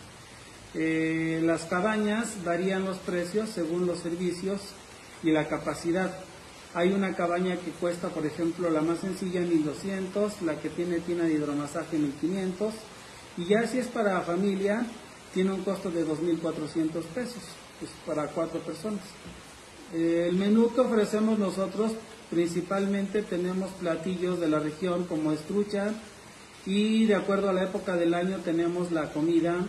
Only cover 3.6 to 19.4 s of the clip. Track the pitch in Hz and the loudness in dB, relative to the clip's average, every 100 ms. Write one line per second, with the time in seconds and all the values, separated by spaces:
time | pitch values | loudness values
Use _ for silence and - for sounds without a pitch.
3.6 | 160 175 175 160 165 175 180 170 190 196 | -2 2 0 0 -2 -2 -2 -2 -2 -4
4.6 | - - - - - - 160 156 151 151 | -6 -16 -18 -20 -18 -2 2 2 2 -2
5.6 | 165 147 170 175 180 - - - - - | -4 -4 0 0 0 -4 -12 -16 -18 -18
6.6 | - 170 180 196 190 170 170 175 185 175 | -6 2 4 4 2 2 2 2 2 0
7.6 | 165 147 175 175 170 165 151 - 170 165 | -4 -2 0 0 -2 -2 -2 0 0 2
8.6 | 170 156 160 170 196 180 185 180 175 165 | 2 2 2 0 -2 -2 -2 0 2 2
9.6 | 151 135 196 196 185 202 208 - 165 147 | 2 -2 -4 -4 -2 0 0 0 -2 -2
10.6 | 151 175 175 170 170 175 165 151 147 143 | -4 -4 -2 -2 -2 0 2 2 0 -2
11.6 | 143 170 147 160 143 135 160 190 185 180 | -2 -6 -2 0 0 0 -2 0 -2 -2
12.6 | 214 220 - - - - - - 175 208 | -2 -4 -14 -18 -18 -18 -12 -6 4 4
13.6 | 233 254 226 240 202 180 170 175 202 190 | 4 0 0 0 2 2 0 2 2 2
14.6 | 202 220 233 - - - - 180 190 190 | 2 0 -2 -6 -18 -18 -4 2 2 2
15.6 | 202 180 180 165 156 151 175 160 165 156 | -2 -2 -2 0 0 0 0 0 0 -2
16.6 | 147 165 156 165 160 247 233 190 - - | -2 0 0 -2 -4 -6 -6 -8 -14 -16
17.6 | - - - - - 151 143 170 165 160 | -18 -14 -14 -10 -4 -2 -2 -2 -2 -2
18.6 | 147 156 220 202 - - - - | -6 -6 -4 -6 -8 -16 -16 -16